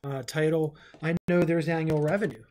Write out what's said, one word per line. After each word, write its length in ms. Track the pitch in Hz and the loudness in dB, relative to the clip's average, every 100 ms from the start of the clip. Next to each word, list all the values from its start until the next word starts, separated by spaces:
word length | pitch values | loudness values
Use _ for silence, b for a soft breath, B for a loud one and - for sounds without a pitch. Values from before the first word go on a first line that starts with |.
Uh, 200 | 139 139 | -6 -6
title, 520 | 123 156 156 165 156 B B B | -4 0 2 2 -2 B B B
I 120 | 156 170 - | -4 -4 0
know 140 | 175 | 2
there's 280 | 165 170 156 | 4 2 2
annual 320 | 165 160 156 | 0 0 0
revenue 420 | 151 196 208 - - | 2 0 -2 -6 -18